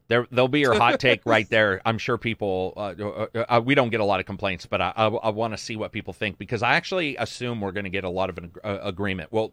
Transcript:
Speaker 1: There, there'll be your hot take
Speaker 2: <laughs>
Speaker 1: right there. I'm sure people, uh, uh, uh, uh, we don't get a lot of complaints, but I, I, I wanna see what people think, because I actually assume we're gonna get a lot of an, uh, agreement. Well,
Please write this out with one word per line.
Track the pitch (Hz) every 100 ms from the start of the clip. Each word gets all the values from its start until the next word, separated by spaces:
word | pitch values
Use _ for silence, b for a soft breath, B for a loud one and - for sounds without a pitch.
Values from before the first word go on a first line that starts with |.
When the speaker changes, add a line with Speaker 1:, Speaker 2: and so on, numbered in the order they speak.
| -
Speaker 1:
There, | 117 120
there'll | 123 127
be | 147
your | 139
hot | 107 120 -
take | 131 113
Speaker 2:
<laughs> | -
Speaker 1:
right | 110 104
there. | 113 107 95
I'm | 113 110
sure | - 117
people, | 117 113 104 92 92 -
uh, | 101 85
uh, | 101 - 107
uh, | 113 -
uh, | 120
we | 120
don't | 143 120
get | 110
a |
lot | 101 95
of | 95
complaints, | 98 101 90 -
but | 98
I, | 92 -
I, | 110
I | 107 113
wanna | 104 113 104
see | - 110
what | 101
people | 110 101
think, | 90 107 90
because | 104 113
I | 117
actually | 151 - 190 151 131
assume | 113 - 123 120
we're | 98
gonna | 92 101
get | 95
a | 92
lot | 90 95
of | 87
an, | 85 -
uh, | 107 98
agreement. | 101 90 101 95 76
Well, | 110 110